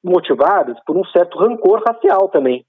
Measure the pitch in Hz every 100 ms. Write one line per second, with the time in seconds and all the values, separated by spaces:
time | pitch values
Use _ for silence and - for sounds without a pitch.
0 | 180 180 - 120 147 202 131 117 - 165
1 | 185 180 175 - 214 233 185 214 220 226
2 | - 196 190 160 135 127